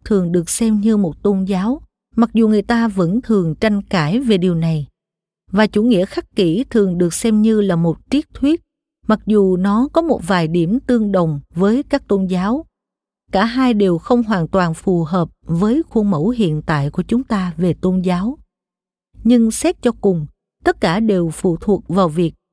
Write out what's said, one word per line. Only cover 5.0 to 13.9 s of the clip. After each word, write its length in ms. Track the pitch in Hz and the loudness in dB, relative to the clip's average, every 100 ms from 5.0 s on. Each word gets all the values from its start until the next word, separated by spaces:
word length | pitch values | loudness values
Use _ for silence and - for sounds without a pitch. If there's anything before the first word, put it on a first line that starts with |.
| _ _ _ _ _ | _ _ _ _ _
Và 160 | 190 214 | 0 0
chủ 160 | 208 | 2
nghĩa 220 | 233 202 190 | 2 2 0
khắc 300 | - - - | -6 -6 -2
kỷ 280 | 180 175 277 | 0 0 -2
thường 280 | 226 196 175 | 0 0 0
được 160 | 175 | -2
xem 280 | 165 233 214 | -2 0 2
như 200 | 220 220 | 2 2
là 140 | 202 170 | 0 0
một 220 | 170 156 _ | 0 -2 _
triết 240 | 277 - | -4 -4
thuyết, 280 | - 277 330 _ _ _ _ - | -4 -2 -2 _ _ _ _ -4
mặc 120 | 220 - | -2 0
dù 320 | 208 190 180 | 2 2 2
nó 300 | 196 208 285 | 0 0 0
có 80 | 330 | 0
một 260 | 330 247 175 | 0 -2 -2
vài 200 | 185 160 | -2 0
điểm 320 | 170 165 233 | 0 0 -2
tương 320 | - 240 208 | -2 -2 0
đồng 280 | 190 165 147 - 165 | 0 -2 -4 -8 -2
với 280 | 196 240 | 0 0
các 240 | 285 277 - | -2 -4 -2
tôn 180 | 196 190 | -2 -2
giáo. 400 | 180 190 262 330 _ _ _ _ _ _ | -2 -2 -4 -8 _ _ _ _ _ _
Cả 140 | 190 226 | -2 0
hai 280 | 247 262 | 0 0
đều 240 | 214 196 | 2 2